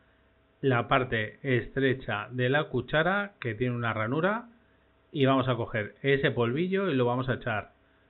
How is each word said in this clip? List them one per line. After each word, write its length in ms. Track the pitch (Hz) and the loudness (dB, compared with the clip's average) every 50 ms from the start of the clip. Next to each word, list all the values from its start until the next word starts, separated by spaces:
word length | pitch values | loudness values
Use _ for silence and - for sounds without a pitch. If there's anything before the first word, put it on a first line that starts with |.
| _ _ _ _ _ _ _ _ _ _ _ _ | _ _ _ _ _ _ _ _ _ _ _ _
la 280 | - 135 123 120 110 - | 0 2 2 2 2 2
parte 500 | - 135 123 123 120 113 107 104 - - | 2 2 2 2 -2 -2 -2 -4 -8 -6
estrecha 840 | - 139 127 117 101 - - 135 135 135 127 131 - - 107 104 104 - | -2 0 0 0 0 -2 -2 0 2 2 0 0 -4 -6 -6 -6 -6 -6
de 180 | 123 127 123 123 | -2 0 2 2
la 160 | 139 151 156 | 2 2 0
cuchara 720 | - - 123 - - - 151 160 175 190 202 202 202 - _ | 0 -2 -4 -2 0 0 0 2 2 0 -2 -2 -6 -8 _
que 140 | - 120 110 | -8 -6 -4
tiene 220 | 110 123 123 120 | -2 -2 -2 -2
una 160 | 120 117 113 | -2 -2 -2
ranura 560 | 107 110 107 110 135 160 165 190 214 233 233 - - _ _ _ _ _ _ _ _ _ _ _ | -2 0 -2 -2 0 0 0 0 0 -2 -6 -12 -20 _ _ _ _ _ _ _ _ _ _ _
y 120 | - 156 135 | -2 2 4
vamos 220 | 131 135 135 123 131 | 4 4 4 2 2
a 60 | 123 | 0
coger 400 | 107 110 - - 113 104 104 - _ | -2 -2 -4 -4 -4 -4 -6 -8 _
ese 280 | - 139 139 135 143 143 | 0 2 2 2 2 0
polvillo 580 | 113 120 117 117 123 147 180 185 190 190 196 185 | 0 0 0 0 0 0 -2 -2 -2 -2 0 0
y 40 | 139 | 0
lo 100 | 131 120 | 2 2
vamos 240 | 120 120 127 127 127 | 2 0 0 -2 -2
a 60 | 117 | -4
echar. 360 | - - 123 110 101 92 - _ _ _ _ _ _ _ _ | -4 -4 -4 -4 -4 -6 -8 _ _ _ _ _ _ _ _